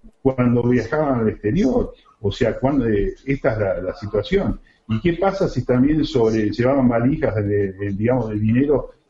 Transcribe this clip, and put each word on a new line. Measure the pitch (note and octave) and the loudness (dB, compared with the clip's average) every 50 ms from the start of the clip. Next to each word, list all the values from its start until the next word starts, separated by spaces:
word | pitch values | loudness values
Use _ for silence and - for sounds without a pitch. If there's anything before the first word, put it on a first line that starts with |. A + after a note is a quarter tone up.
| - - - _ | -12 -20 -10 _
cuando | - C3+ C3 B2+ B2 B2 A#2+ A#2+ A#2+ | -2 0 0 2 2 2 2 2 2
viajaban | A#2+ B2 A#2+ A2 - D#3 D3+ D#3 C#3+ C3+ A#2 | 2 2 0 0 0 -2 0 0 0 0 0
al | A2+ G#2+ | 0 -2
exterior, | G2+ - - G#2 A2 F3+ A3 C4 A#2+ A#2+ G#2 - - - _ _ _ _ - | -2 -2 -2 -2 0 2 2 2 2 0 -2 -4 -6 -14 _ _ _ _ -4
o | G2+ - | -4 -2
sea, | - A#2+ A2+ G#2+ - | 0 0 -2 0 0
cuando, | B2 C3 D3+ C3+ A#2 A2+ | 0 0 0 0 0 0
eh, | G#2+ G2+ G2 F#2+ - - - | 0 0 0 -2 -4 -6 -6
esta | C3+ C#3 - - - A2 | -4 -4 -2 -2 -2 -2
es | G#2+ | 0
la, | G#2 F#2+ F2+ F2 F#2 | -2 -2 -2 -2 -4
la | F2+ - | -6 -8
situación. | - - G2+ - G#2 G#2 - F#3 G3 - - - - - _ _ _ _ - | -8 -8 -4 -4 -4 -2 0 0 0 0 -2 -4 -6 -10 _ _ _ _ -4
¿Y | A2 A2 | -2 0
qué | - E3+ E3+ | 0 0 0
pasa | E3 F#3+ G3 F#3+ - F3+ | 0 0 -2 0 0 -2
si | C#3 - B2+ A#2+ | -2 -2 -2 -2
también | - B2 B2 C3 D3 D#3 D#3 C#3 | 0 2 2 4 2 2 0 0
sobre, | - - B2+ A2+ A2 A2 A2 G#2+ G#2 | 0 0 2 2 2 2 2 0 0
llevaban | - - A#2 B2+ C#3 C#3 B2+ A#2+ | 0 0 0 2 2 2 2 2
valijas | A#2+ A2+ A#2 C3 D#3 D#3 C3+ A2+ G#2 | 2 2 2 0 0 0 -2 -2 -2
de, | G#2+ G#2 G2+ G#2 G2+ G2+ F#2+ F#2 | -2 -2 0 0 0 0 -2 -4
de, | G2 G2+ G2+ G2 | -6 -6 -6 -4
digamos, | F#2+ A2 A#2 B2+ C3 A2+ A2 | -2 0 0 0 0 -2 -2
de | G#2+ G#2 | -4 -2
dinero | G#2+ G#2+ A2+ B2 C#3+ C#3+ D3 A#2+ - - - _ _ | 0 2 2 2 2 2 2 0 -2 -4 -12 _ _